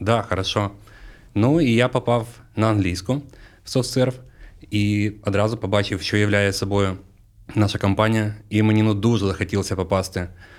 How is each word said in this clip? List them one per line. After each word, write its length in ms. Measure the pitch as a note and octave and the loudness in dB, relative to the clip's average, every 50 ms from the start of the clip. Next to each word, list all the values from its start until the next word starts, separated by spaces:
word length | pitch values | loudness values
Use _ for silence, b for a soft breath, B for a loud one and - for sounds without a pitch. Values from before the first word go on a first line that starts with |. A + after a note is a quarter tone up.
Да, 220 | G2 G#2 A#2 A2+ | -2 0 0 0
хорошо". 480 | G2+ - - F#2 F#2+ - - A2 G#2 F#2+ b b b b b b b b b b b b - | 0 -2 -4 -4 -2 -2 -2 -2 -2 -2 b b b b b b b b b b b b -2
Ну, 260 | G2+ G#2+ C3 D3 E3+ | 0 2 4 4 2
і 120 | D#3+ B2 | 2 2
я 160 | A2+ A#2 B2 B2+ | 4 4 2 2
попав 380 | - B2+ - - A#2+ A#2+ A2 A#2 - - - - - | 0 -2 0 0 0 0 -2 -6 -12 -20 -20 -10 -2
на 140 | G#2+ A2 A2 | 0 2 2
англійську 520 | G#2+ G#2 F#2+ F#2 F2 F2 - - B2+ D3 C#3+ b b b b b b b - | 2 2 0 0 -2 -4 -4 -4 -4 -4 -6 b b b b b b b -10
в 60 | - | -4
соцсерв 440 | - C3 B2 - - C3 B2+ B2+ B2 - b b b b b b b b - - | -2 -2 -2 -2 0 0 0 0 -2 -4 b b b b b b b b -10 -4
і 420 | - G#2 G#2 G#2 G2+ G#2 G#2 G#2+ G#2 - | -2 0 0 2 2 0 0 -2 -4 -6
одразу 340 | - G#2 G2 G2+ G#2 A2 A#2 | -4 -2 0 2 0 0 -2
побачив, 460 | A2+ - F#2+ G2+ G2+ G2+ - G#2+ F2+ | -4 -4 0 0 0 0 0 -4 -6
що 140 | - - - | -4 0 0
являє 360 | G#2 G#2 G#2 G2+ G2+ G2+ G2 | 2 2 2 2 2 2 0
собою 440 | G2 - G2+ G2 G2+ G2+ G2 F#2+ F#2 - - - - - - _ _ - - - - | 0 -2 -4 -2 0 0 0 0 -2 -6 -12 -20 -20 -20 -20 _ _ -20 -18 -4 0
наша 240 | G#2+ G#2 G2 - - | 0 0 0 0 0
компанія, 560 | - G2 G2 G#2+ A2 A2 A2 A2 G#2+ G#2+ G#2 - - - | 0 0 2 2 2 2 2 0 0 -2 -4 -8 -8 -2
і 120 | G#2 A2 | 0 2
мені, 200 | G#2+ G#2+ G#2+ G#2+ | 4 4 4 4
ну, 120 | G#2+ A2 G#2 | 4 2 2
дуже 320 | G2+ G2 A#2 A#2+ G#2+ G2+ | 0 0 0 2 2 0
захотілося 500 | G2 F#2 - G2+ F2+ - G2 F#2+ - G2+ | -2 -2 -4 -4 -4 -2 -2 -2 -2 -4
попасти 520 | F#2 F#2 - G2 F#2+ F#2 - - F#2 F2+ F2 B B B B B | -4 -2 0 0 -2 -2 -2 -6 -6 -8 -8 B B B B B